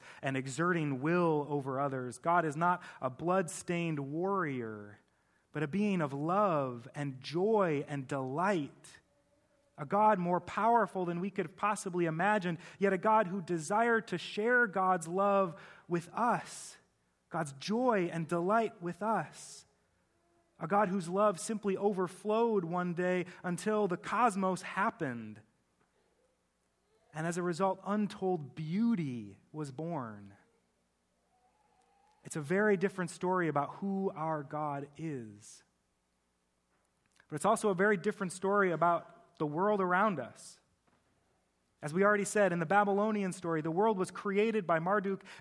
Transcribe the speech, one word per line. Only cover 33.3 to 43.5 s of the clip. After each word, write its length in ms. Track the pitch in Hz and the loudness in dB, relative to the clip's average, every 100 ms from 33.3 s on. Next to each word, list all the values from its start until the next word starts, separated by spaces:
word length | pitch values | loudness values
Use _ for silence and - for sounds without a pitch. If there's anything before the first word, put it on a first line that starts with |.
| 185 165 | 2 2
about 220 | 143 147 - | 0 -2 -6
who 320 | 196 196 190 151 | -4 -2 -2 -2
our 280 | 160 156 | -4 -4
God 440 | 143 151 151 143 139 - | -4 -6 -4 -6 -10 -10
is. 640 | 160 135 110 101 - - _ _ _ _ _ _ _ _ _ _ _ _ _ _ _ _ _ | -8 -8 -10 -16 -20 -20 _ _ _ _ _ _ _ _ _ _ _ _ _ _ _ _ _
But 60 | 151 | -2
it's 100 | 196 | 2
also 220 | 220 214 | 2 2
a 80 | 180 | 2
very 220 | 208 202 | 2 2
different 340 | 208 - 185 | -2 -4 -8
story 400 | - 190 202 190 | -4 0 2 2
about 680 | 156 170 165 - - _ - | 4 2 2 -2 -20 _ -6
the 60 | 151 | -4
world 360 | 151 202 208 | 0 2 2
around 400 | 180 180 214 156 | 2 4 2 0
us. 360 | 110 - - - _ _ _ _ _ _ _ _ _ _ _ _ | -6 -14 -20 -20 _ _ _ _ _ _ _ _ _ _ _ _
As 100 | 147 | -4
we 120 | 175 202 | 4 4
already 180 | 208 | 4
said, 300 | 196 214 196 | 2 4 4
in 60 | 175 | 2
the 60 | 156 | 2
Babylonian 680 | 202 202 196 214 208 190 | 4 4 2 0 0 -2
story, 280 | 180 175 | -4 -2